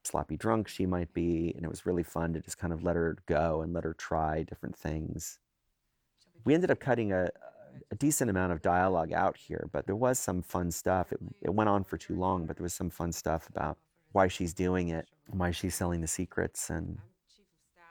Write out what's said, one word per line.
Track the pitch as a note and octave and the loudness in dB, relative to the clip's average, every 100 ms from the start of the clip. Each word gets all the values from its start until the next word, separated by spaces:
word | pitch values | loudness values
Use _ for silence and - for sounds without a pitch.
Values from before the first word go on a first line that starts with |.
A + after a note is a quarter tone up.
sloppy | - D2+ D2+ D#2 | -4 -4 -4 -4
drunk | A2 A2 G2+ | 0 0 0
she | - F#2+ | -2 0
might | F2+ E2+ | 0 -2
be, | F2 E2+ E2 E2+ - | 0 2 2 0 -2
and | |
it | E2 | -6
was | - F2+ | -4 0
really | F2 | 0
fun | E2 E2+ E2+ | 0 -2 -2
to | D#2+ | -2
just | - - | -6 -6
kind | E2+ | -4
of | E2 | -2
let | F2 E2+ | 0 2
her | E2 - - | 0 -2 0
go | D#2 E2 D#2 | 2 2 0
and | E2 | -2
let | E2+ E2 | -4 -4
her | |
try | E2 - D#2+ D#2 D#2 | -6 -4 0 0 0
different | D#2 - - - | -4 -8 -12 -8
things. | E2 D#2 D#2+ E2 - - _ _ _ _ _ _ _ _ _ - | -6 -4 -4 -8 -10 -14 _ _ _ _ _ _ _ _ _ -4
We | A2+ | 4
ended | D#3+ F3+ | 4 4
up | C3+ | 2
cutting | C3+ A#2+ G#2 | 2 2 2
a, | F#2 F2 - - - - C2 - | 2 2 -2 -20 -20 -20 -20 -12
a | G#2+ | 0
decent | - - B2 | 2 2 2
amount | F#2 F2+ | 2 2
of | E2 | 2
dialogue | F#2 F2 F#2 F2+ E2 | 2 4 4 4 2
out | E2 F#2 - | 2 0 0
here, | - E2 D#2 | -8 -8 -4
but | D2 - | -4 -2
there | G2+ | 2
was | B2 B2+ | 2 2
some | - F2+ | 0 -2
fun | F2 F#2 F2 | -2 -2 -2
stuff. | - - F#2 F2 | -2 2 2 0
It, | - - - | -6 -8 -6
it | - | -2
went | G#2 G#2+ | 2 4
on | G2+ F#2+ | 4 0
for | F#2 | -8
too | - F2+ | -4 -2
long, | F#2 F#2 D#2+ | 0 0 -2
but | E2 | -6
there | |
was | E2+ | -6
some | - F2+ | -4 -6
fun | - E2+ | -4 -4
stuff | D#2+ E2+ E2 - | -2 -2 -2 -4
about | - D2+ - _ _ _ | -6 -4 -6 _ _ _
why | G2+ F#2+ | 4 4
she's | - F2 | 4 -4
doing | D#2+ F2+ F2+ F2 | 0 2 2 0
it, | E2 - _ - | -2 -6 _ -8
why | F#2+ F2+ | -2 0
she's | E2+ F#2 - | 0 -4 -2
selling | F2+ E2+ | 0 0
the | E2 | -2
secrets, | - F2 - F2 - - | -4 -4 -2 -2 -4 -6
and, | E2 F2 F2 G2+ _ _ _ _ _ _ F3+ E3+ | -6 -6 -10 -14 _ _ _ _ _ _ _ -20